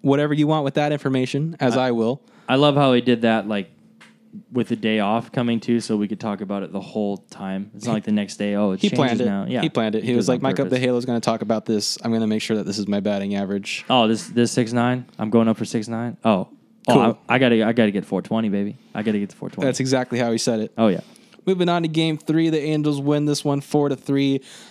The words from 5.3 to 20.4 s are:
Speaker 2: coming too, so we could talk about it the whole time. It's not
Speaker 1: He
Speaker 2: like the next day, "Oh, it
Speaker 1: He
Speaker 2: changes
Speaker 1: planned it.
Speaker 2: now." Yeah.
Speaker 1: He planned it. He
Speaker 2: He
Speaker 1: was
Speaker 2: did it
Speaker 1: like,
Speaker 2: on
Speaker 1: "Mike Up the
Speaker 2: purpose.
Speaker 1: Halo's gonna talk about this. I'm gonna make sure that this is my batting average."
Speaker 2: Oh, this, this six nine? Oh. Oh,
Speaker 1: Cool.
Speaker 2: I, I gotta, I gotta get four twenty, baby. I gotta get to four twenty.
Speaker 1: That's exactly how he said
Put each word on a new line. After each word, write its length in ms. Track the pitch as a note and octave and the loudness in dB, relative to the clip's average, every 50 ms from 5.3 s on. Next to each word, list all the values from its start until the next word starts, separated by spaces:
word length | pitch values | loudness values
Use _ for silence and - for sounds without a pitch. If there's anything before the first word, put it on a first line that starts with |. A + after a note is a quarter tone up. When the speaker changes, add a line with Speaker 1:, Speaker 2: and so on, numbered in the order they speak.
Speaker 2:
coming 280 | - C3+ A#2+ A#2+ A#2 A2+ | -4 -2 0 0 -2 -2
too, 200 | - - A#2+ A#2 | 0 0 0 0
so 160 | G#2+ - A2+ | 0 0 -2
we 100 | G#2 G#2 | -2 0
could 120 | G2 A2 F#2+ | -2 -4 -6
talk 220 | - A2 G2+ F#2 | -6 -6 -6 -6
about 200 | G2+ F#2 G2+ G2+ G2 | -6 -6 -6 -6 -6
it 80 | - | -6
the 80 | E2 G2 | -8 -10
whole 360 | F#2+ - - A2 G#2 G2+ G2+ | -10 -6 -6 -4 -4 -4 -4
time. 540 | - _ _ - - G2+ F#2+ F#2+ F#2+ G2+ G#2+ - | -8 _ _ -16 -12 -8 -8 -6 -6 -8 -10 -12
It's 100 | G2+ G#2+ | -10 -4
not 60 | A#2 | -2
Speaker 1:
He 40 | A2 | -2
Speaker 2:
like 80 | G#2+ F#2+ | -2 -2
the 80 | - | 0
next 240 | G#2 G#2 G2+ G2 - | -2 -2 -2 -4 -6
day, 180 | - G#2 G2+ G2+ | -6 -4 -2 0
"Oh, 160 | G2+ G#2 G2+ | 0 0 0
it 100 | F#2+ F#2+ | 0 0
Speaker 1:
He 80 | - G#3 | 0 0
Speaker 2:
changes 80 | - | 2
Speaker 1:
planned 240 | B2+ C#3+ B2 A#2+ A#2+ | 2 2 2 2 0
it. 40 | B2 | 0
Speaker 2:
now." 200 | G#2+ G2 G2 G2+ | 0 -2 -2 -4
Yeah. 140 | B2 B2+ B2 | -4 -2 -2
Speaker 1:
He 80 | - D#3 | -2 0
planned 260 | - B2+ A2+ A2 G#2+ | 0 0 -2 0 -2
it. 80 | A2 - | -2 -2
He 60 | A#2+ | 0
Speaker 2:
He 40 | B2 | 0
Speaker 1:
was 100 | A#2+ G2+ | 0 2
Speaker 2:
did 60 | F2+ | 2
it 20 | B2+ | 0
Speaker 1:
like, 60 | B2 | 0
Speaker 2:
on 40 | C3 | 0
Speaker 1:
"Mike 160 | C3+ C3 - | -2 0 0
Up 60 | C#3 F2+ | 0 0
the 60 | B2+ | 0
Speaker 2:
purpose. 100 | B2+ B2+ | 0 0
Speaker 1:
Halo's 200 | B2+ B2 B2 A#2+ | 0 0 0 0
gonna 140 | B2+ A#2+ A#2 | -2 -4 -2
talk 200 | - - A2+ A2 | 0 0 -2 -2
about 240 | A2 G#2 A2+ A2 - | 0 -2 -2 -2 0
this. 320 | - A2+ G#2 G#2 - - - - | 0 -2 0 0 -2 -6 -4 -2
I'm 80 | A#2+ | -2
gonna 160 | A2+ A2+ A2+ | 0 0 0
make 140 | G#2+ A2 A2 | 0 -2 -2
sure 160 | - - A2+ | -2 -2 -2
that 80 | G#2+ F#2+ | -2 -2
this 120 | F#2+ G2+ | -4 -4
is 100 | G#2+ G2+ | -4 -4
my 120 | G2 G#2 G2+ | -2 -2 -2
batting 360 | F#2+ G#2 G#2 G2+ G2 G2 G2+ | 0 -2 -2 -2 -2 -4 -4
average." 500 | G2+ G2 F#2+ G2+ G2+ G2 - - - - - | -4 -4 -2 -4 -4 -4 -6 -10 -10 -2 -2
Speaker 2:
Oh, 180 | B2+ B2+ A2+ | 0 0 2
this, 200 | A2 A2+ G#2+ - | 0 0 -2 -4
this 240 | - - A#2+ A#2+ A#2 | -6 -2 -2 -2 0
six 220 | - - A#2 A2 A#2+ | 0 -4 -4 -2 -2
nine? 320 | A#2+ A#2 B2 B2 B2+ B2 - - - | -2 -2 -2 -2 -4 -8 -14 -10 -8
Oh. 80 | A2 G#2+ G#2+ A#2 A2+ A2+ A2 - A2+ G2 - A#2 G#2+ A#2 A2+ A2+ A#2 A#2+ - - _ | -6 0 2 2 2 2 0 -2 -4 -4 -4 -6 -6 -4 -6 -6 -6 -8 -8 -4 _
Oh, 240 | A#2 G#2+ F#2 F#2 - - - _ _ _ _ _ - A#2+ | 0 0 0 0 -6 -12 -20 _ _ _ _ _ 4 4
Speaker 1:
Cool. 260 | C3 G#2 A#2 G#2+ - _ | 4 4 4 0 -2 _
Speaker 2:
I, 80 | - A#2 | 0 2
I 40 | C3 | 4
gotta, 260 | C3+ B2 A#2 A2 A2 | 4 4 4 4 4
I 80 | G#2+ A2+ | 2 2
gotta 180 | A#2 A2+ G#2 | 4 2 2
get 140 | G2 G2+ F#2 | 2 -2 -4
four 160 | - - F#2 | -2 -4 -4
twenty, 280 | F2+ - A#2 A2+ A2+ G#2+ | -2 -2 -2 -2 0 0
baby. 280 | G2 G2+ G2+ G#2 A2 - _ _ _ | -2 -2 -2 -4 -6 -12 _ _ _
I 80 | - G#2+ | -6 -2
gotta 160 | A2+ G#2 G2+ | -2 0 -2
get 100 | G2+ F#2+ | -2 -4
to 40 | - | -8
four 140 | - - F#2 | -12 -14 -12
twenty. 160 | - - - | -6 -2 -2
Speaker 1:
That's 120 | C3+ B2 - | -2 0 0
exactly 400 | C3+ C3 C3+ C3 B2+ - B2+ A#2+ | 0 0 2 0 0 0 -2 0
how 120 | B2 A#2 | 0 0
he 60 | A2+ | 0
said 220 | A2+ | 0